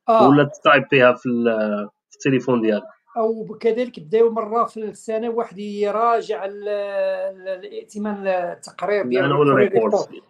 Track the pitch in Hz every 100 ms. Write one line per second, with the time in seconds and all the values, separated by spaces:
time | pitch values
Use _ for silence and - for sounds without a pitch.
0 | - 226 165 143 143 - 156 143 - 139
1 | 123 123 127 120 117 110 107 104 95 _
2 | _ - 143 131 - 120 110 104 - -
3 | _ 233 220 226 190 214 226 226 247 202
4 | 156 220 233 220 214 233 220 220 214 -
5 | - 220 233 233 - 175 208 208 202 208
6 | 233 226 175 175 196 202 202 208 202 196
7 | 190 190 190 190 185 185 202 220 - 208
8 | 214 202 190 185 175 170 - - 180 208
9 | 127 127 143 143 143 131 196 226 214 202
10 | - - -